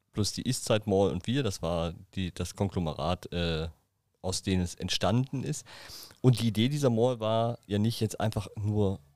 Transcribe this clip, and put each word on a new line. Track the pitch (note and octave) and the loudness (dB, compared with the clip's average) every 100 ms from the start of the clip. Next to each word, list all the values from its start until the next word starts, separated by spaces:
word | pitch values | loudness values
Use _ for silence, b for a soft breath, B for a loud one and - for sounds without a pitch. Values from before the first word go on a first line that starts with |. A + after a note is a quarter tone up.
| _ | _
plus | - G2+ | -2 -2
die | - - | -2 -4
Eastside | B2+ - A2 G#2+ | -4 0 0 2
Mall | G2 G2 | 2 4
und | F2+ - | 0 -2
wir, | C3 | 0
das | A#2+ - | 0 -2
war | E2 E2+ E2+ F2 F#2 | -2 -2 -2 -6 -10
die, | - F2+ | -6 -6
das | - F2+ - | -4 -6 -2
Konglomerat, | G2 - E2 D2 D#2 F#2 - | -2 0 -2 -2 -2 -2 -4
äh, | F2 E2+ D#2+ D#2+ - _ _ _ _ | -4 -2 -2 -4 -10 _ _ _ _
aus | F#2 F#2+ | -6 -4
denen | - F#2 | 0 2
es | F2 | 0
entstanden | - F#2 - F2+ A#2+ C3 C3 | -4 -4 0 2 2 0 -4
ist. | - D3 - B B B B B | -4 -6 -8 B B B B B
Und | B2+ A#2+ | 4 4
die | A#2 | 4
Idee | G#2+ A#2+ | 2 2
dieser | D3 C#3 | 2 2
Mall | A2+ B2 A#2+ | 4 2 2
war | G#2+ A2+ A#2 A#2 - | 0 2 0 -2 -2
ja | G2+ | 2
nicht | G#2+ A2+ | 2 2
jetzt | G#2+ - | -2 0
einfach | - - - - | -2 -2 -6 -4
nur | G2+ G#2+ G2 F#2+ - | -2 2 2 0 -8